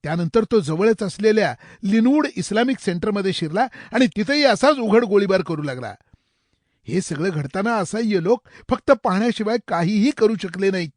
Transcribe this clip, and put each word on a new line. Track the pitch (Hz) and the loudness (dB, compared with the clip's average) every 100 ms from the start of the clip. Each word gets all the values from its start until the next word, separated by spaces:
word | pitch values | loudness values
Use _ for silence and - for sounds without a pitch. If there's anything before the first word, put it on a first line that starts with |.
त्यानंतर | 147 165 170 226 | -4 -4 0 0
तो | 220 226 | 2 0
जवळच | 147 160 214 214 | 0 0 0 0
असलेल्या | 202 - 214 214 175 120 - - | -4 0 2 2 0 -4 -16 -10
लिनवूड | 190 220 233 294 294 - | 0 2 4 2 0 -4
इस्लामिक | 180 208 254 262 | -4 0 0 -2
सेंटरमध्ये | - 175 208 202 190 | -4 -4 -2 -2 -2
शिरला | - 160 180 247 - - | -4 -4 -2 -2 -4 -6
आणि | 240 254 | 0 0
तिथेही | 202 208 294 | 0 -2 2
असाच | 277 214 262 285 | 2 4 2 2
उघड | 226 220 | 2 2
गोळीबार | 240 202 196 190 | 4 2 2 0
करू | 156 160 | -2 -6
लागला. | 147 127 117 92 _ _ _ _ _ _ _ _ - | -6 -8 -10 -14 _ _ _ _ _ _ _ _ -6
हे | 160 | -4
सगळं | - 147 185 | -4 -4 -4
घडताना | 156 143 185 208 226 | -4 -6 -4 -2 -2
असहाय्य | 175 214 233 196 | -2 -2 0 0
लोक | 165 240 _ - - | 0 -2 _ -20 -4
फक्त | 247 - | -4 2
पाहण्याशिवाय | 269 - 185 240 - 214 233 - | 2 2 0 0 -2 -2 -4 -2
काहीही | 170 170 208 240 | -2 0 2 0
करू | - 220 220 | 2 2 2
शकले | 185 175 196 | -6 -2 -2
नाहीत. | 190 165 | -2 -6